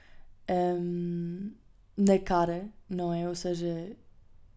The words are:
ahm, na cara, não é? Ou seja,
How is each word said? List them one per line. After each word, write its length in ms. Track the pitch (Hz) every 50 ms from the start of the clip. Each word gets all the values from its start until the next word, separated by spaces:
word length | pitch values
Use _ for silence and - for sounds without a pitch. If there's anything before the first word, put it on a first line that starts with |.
| - - - - - - - - - -
ahm, 1040 | 185 180 180 180 180 175 175 175 175 175 175 175 175 170 170 170 175 180 196 214 - - - - - - - - -
na 220 | - 202 202 196 190
cara, 500 | 190 - 190 175 170 170 170 175 196 214 - - - -
não 240 | 185 175 175 175 170
é? 140 | 170 175 175
Ou 60 | 175
seja, 600 | 175 - 180 175 170 170 170 170 165 170 196 240 - - - - - - - - - - - -